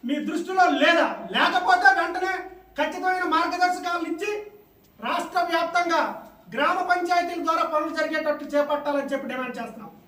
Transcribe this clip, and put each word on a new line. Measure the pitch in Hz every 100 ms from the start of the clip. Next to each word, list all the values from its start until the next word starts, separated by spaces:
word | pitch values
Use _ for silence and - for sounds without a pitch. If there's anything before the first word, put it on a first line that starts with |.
మీ | 240 294 -
దృష్టిలో | - 359 370 349 277
లేదా? | 302 330 - - -
లేకపోతే | 220 339 359 381 359 403 381
వెంటనే | 339 359 370 370 - - - -
ఖచ్చితమైన | 311 359 370 370 359
మార్గదర్శకాలను | 320 349 349 359 359 349 349 330
ఇచ్చి | - 415 415 - - _ _ _ -
రాష్ట్ర | 226 339 - 359 349
వ్యాప్తంగా | 330 330 349 349 330 - - - - -
గ్రామ | 226 302 370 359
పంచాయతీల | 359 339 349 339 339 320
ద్వారా | 330 320
పనులు | 302 311 320
జరిగేటట్టు | 311 311 311 294 -
చేపట్టాలని | 294 294 294 294 285 254
చెప్పి | 277 233
డిమాండ్ | 262 247 240
చేస్తున్నాం. | 226 226 208 -